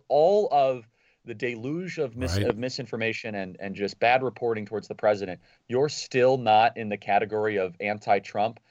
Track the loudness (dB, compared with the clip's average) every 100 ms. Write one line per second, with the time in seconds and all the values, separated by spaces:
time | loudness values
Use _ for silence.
0 | 0 4 4 4 2 2 2 0 -8 _
1 | _ _ -16 -6 -6 -4 -6 -6 -8 -6
2 | -6 -4 -4 0 0 -2 -6 -8 -8 -4
3 | -4 -4 -6 -8 -8 -8 -10 -4 -6 0
4 | 2 4 0 -4 -4 -4 -6 -8 -8 0
5 | 2 2 -2 -10 _ _ -4 0 0 -2
6 | -4 2 2 4 4 6 4 2 -6 -6
7 | 0 0 2 0 0 0 -2 -4 -4 -4
8 | 0 0 0 -4 -4 -6 _